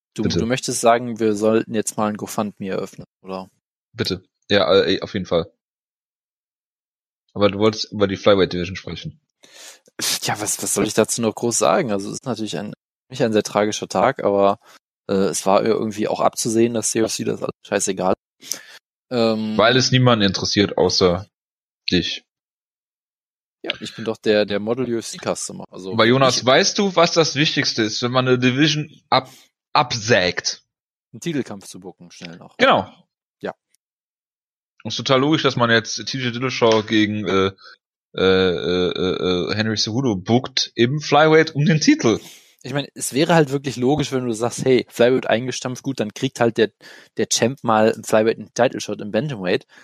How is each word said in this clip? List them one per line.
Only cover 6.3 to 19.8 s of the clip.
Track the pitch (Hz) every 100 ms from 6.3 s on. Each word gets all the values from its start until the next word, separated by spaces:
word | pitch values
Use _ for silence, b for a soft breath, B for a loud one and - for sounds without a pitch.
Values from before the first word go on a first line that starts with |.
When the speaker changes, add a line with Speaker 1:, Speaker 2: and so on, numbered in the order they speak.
| _ _ _ _ _ _ _ _ _ _
Speaker 2:
Aber | 92 101
du | 98
wolltest | 110 107 -
über | 107 98
die | 95
Flyweight | - 98 85
Division | 90 87 90
sprechen. | - 82 78 - _ _ B B B B _ - - -
Speaker 1:
Ja, | - 107
was, | 104 -
was | 101
soll | - 104
ich |
dazu | - 107 -
noch | 110
groß | - 120 113
sagen? | 135 180 135
Also, | 101 101
es | 107
ist | 135
natürlich | 110 104 -
ein, | 104 - _ _ _
nicht | 131
ein | 120
sehr | 107
tragischer | - 107 107 104 92
Tag, | 98 95 -
aber, | 104 101 98 101 b b _ _ -
äh, |
es | 98 95 80 98
war | 98
irgendwie | 113 107 110 104 107
auch | -
abzusehen, | - - 127 110 117
dass | 117 -
der | 117
U | 110
F |
C | -
das | 113 110
alles | - - -
scheißegal. | 104 101 95 92 - _ _ B B B B _ _ _
Ähm, | 123 113 110 110 107
Speaker 2:
Weil | 110
es | 127